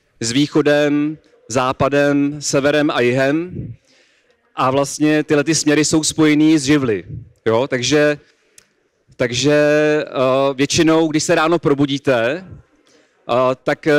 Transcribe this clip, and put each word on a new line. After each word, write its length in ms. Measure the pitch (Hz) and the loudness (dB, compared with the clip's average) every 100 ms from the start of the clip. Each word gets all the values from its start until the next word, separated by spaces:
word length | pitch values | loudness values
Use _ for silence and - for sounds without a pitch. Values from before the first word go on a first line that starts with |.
| _ _ | _ _
s 120 | 113 | -4
východem, 840 | 123 147 160 143 147 147 147 151 156 _ _ - | -2 0 0 2 2 2 0 -2 -8 _ _ -6
západem, 840 | 123 127 131 135 143 143 143 143 147 | -2 -2 -2 0 2 2 0 -2 -4
severem 520 | 143 143 139 147 151 | -4 -2 0 0 0
a 100 | 139 | 0
jihem 720 | 120 127 135 156 180 - - 113 _ _ _ _ _ _ _ - | 0 0 0 -2 -6 -12 -14 -16 _ _ _ _ _ _ _ -4
a 160 | 131 | 0
vlastně 520 | 135 139 - 151 151 | 0 -2 -2 0 0
tyhle 200 | 151 147 | 2 0
ty 120 | 143 156 | 0 0
směry 300 | 151 147 151 | 2 2 2
jsou 180 | 165 | 0
spojený 540 | 151 - 156 151 156 160 | -2 0 2 4 4 2
s 60 | |
živly, 400 | 131 151 127 98 - - - _ 113 | 2 0 0 -4 -8 -16 -18 _ -2
jo, 220 | 113 139 | 0 0
takže, 520 | 127 123 151 147 147 _ _ _ _ _ _ _ _ _ - | -4 0 2 2 0 _ _ _ _ _ _ _ _ _ -6
takže, 380 | 123 120 139 147 147 151 151 151 - | -4 -2 0 2 2 2 2 0 -4
eh, 460 | 135 131 135 139 | -2 0 2 0
většinou, 540 | 131 143 - 160 160 165 | -2 -2 0 2 2 2
když 160 | 151 | -2
se 120 | - 165 | 0 0
ráno 240 | 160 170 | 0 0
probudíte, 840 | 160 139 143 139 - 120 117 165 180 | 0 0 0 -2 0 0 0 -4 -10
eh, 880 | - _ _ _ _ _ _ - 123 127 131 | -20 _ _ _ _ _ _ -4 0 0 -2
tak, 240 | - 147 | -4 -4
eh, 60 | 160 | 0